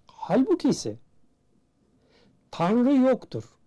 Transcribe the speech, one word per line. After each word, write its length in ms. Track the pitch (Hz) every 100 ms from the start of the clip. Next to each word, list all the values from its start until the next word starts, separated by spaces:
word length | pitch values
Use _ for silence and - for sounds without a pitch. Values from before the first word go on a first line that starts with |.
| _
Halbuki 640 | - - 202 269 359 277
ise 280 | - 113 104 - _ _ _ _ _ _ _ _ _ _ _ _ _ _
Tanrı 440 | - 170 233 247
yoktur 600 | 277 262 247 - 120 - _